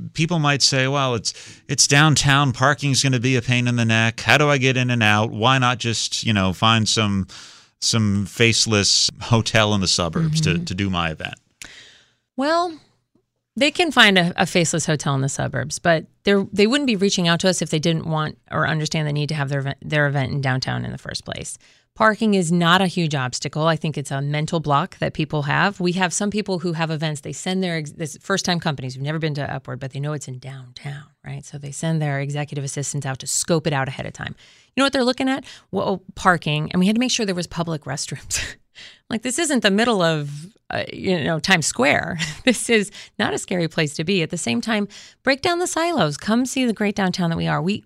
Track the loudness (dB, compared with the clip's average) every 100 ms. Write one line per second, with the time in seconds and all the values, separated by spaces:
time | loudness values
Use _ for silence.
0 | -10 -4 -2 2 2 2 2 2 0 0
1 | 0 -2 -4 -10 -18 -20 -8 0 4 8
2 | 8 6 6 4 4 4 2 4 2 2
3 | 2 2 2 0 2 0 2 2 2 4
4 | 2 0 4 4 6 4 2 2 0 2
5 | 4 4 2 2 2 4 2 0 -2 -2
6 | -4 -4 0 2 2 2 4 4 2 0
7 | 0 0 -4 -8 -20 -20 _ -6 -2 0
8 | 2 0 -2 2 4 4 2 2 4 2
9 | 0 -4 0 2 4 2 4 2 0 0
10 | 0 0 0 0 0 0 -2 -2 -2 0
11 | -2 -4 -10 -12 _ _ -20 -20 -20 -20
12 | _ _ _ -4 0 0 0 -6 _ _
13 | _ _ _ _ _ 0 0 2 2 8
14 | 8 8 4 0 0 2 2 0 0 0
15 | 0 0 0 -2 -4 -4 -6 -2 2 2
16 | 0 _ 2 2 2 2 4 4 0 2
17 | 2 2 2 4 2 0 0 0 0 -2
18 | -2 -4 -4 -8 -8 -2 0 -2 -2 -2
19 | -2 -2 -2 -2 -2 -2 -4 -8 -2 0
20 | 2 0 -2 -2 0 -2 -2 -4 -6 -8
21 | -10 -12 -10 -10 -12 -14 _ _ _ 2
22 | 2 2 2 2 2 2 4 4 2 0
23 | -2 -2 -4 -4 -6 -2 0 0 -2 -6
24 | -6 -4 -2 -2 -2 -2 0 0 0 -4
25 | -6 -4 -4 -2 0 2 0 0 -2 0
26 | 0 0 -2 -4 -4 -4 -4 -2 -2 -2
27 | -4 -6 -10 -8 -4 -2 -2 -4 -6 -10
28 | -10 -10 -4 -2 0 -2 -2 -4 -8 -6
29 | -6 -4 -4 -4 -6 -8 -10 -10 -8 -6
30 | -6 -6 -10 -14 -14 -16 -16 -16 -14 -14
31 | -16 _ -14 -14 -14 -14 -12 -4 -2 0
32 | 0 -2 -4 -6 -6 -6 -6 -6 -6 -6
33 | -6 -6 -4 -4 0 0 0 -2 -2 -6
34 | -10 -10 -12 -12 -20 _ _ 0 0 2
35 | 0 0 -2 -2 -6 -20 -8 -4 -2 -4
36 | -6 0 2 2 0 -2 0 0 2 2
37 | 0 -2 -2 -4 -6 -6 -4 -4 -6 -8
38 | -8 -10 -6 -6 -6 -12 _ -20 -20 -20
39 | -8 -6 -4 -2 0 2 4 4 2 4
40 | 2 2 -4 -10 -16 _ -8 -8 -6 -6
41 | -2 0 0 -2 2 2 2 0 2 2
42 | 0 -6 -6 -2 -2 0 2 0 0 -10
43 | -18 -4 -4 -4 -4 -4 -2 -2 -2 -2
44 | -2 0 -2 -4 -2 -2 -2 -2 -4 -10
45 | -20 _ -2 0 0 0 -2 0 0 2
46 | 0 -2 -2 0 0 -2 -2 0 -2 0
47 | -2 0 -2 -2 -2 -2 -2 -4